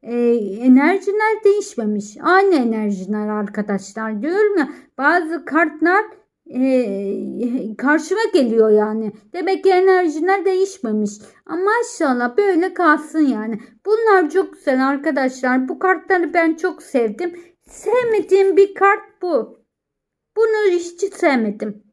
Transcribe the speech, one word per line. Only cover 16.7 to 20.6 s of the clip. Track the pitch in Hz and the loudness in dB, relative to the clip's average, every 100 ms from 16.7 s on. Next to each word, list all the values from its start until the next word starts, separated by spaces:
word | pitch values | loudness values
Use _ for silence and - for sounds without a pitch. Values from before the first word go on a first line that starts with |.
| - | -6
sevdim. | - 262 226 208 349 - - _ _ | -4 -2 -2 -4 -8 -10 -20 _ _
Sevmediğim | - - 480 480 427 - 392 392 339 | -10 -2 0 0 -2 2 4 4 4
bir | 392 | 4
kart | - 392 415 - _ | 4 2 2 -4 _
bu. | 359 285 214 - _ _ _ _ _ _ _ - | -2 -2 -4 -12 _ _ _ _ _ _ _ 0
Bunu | 453 427 | 0 2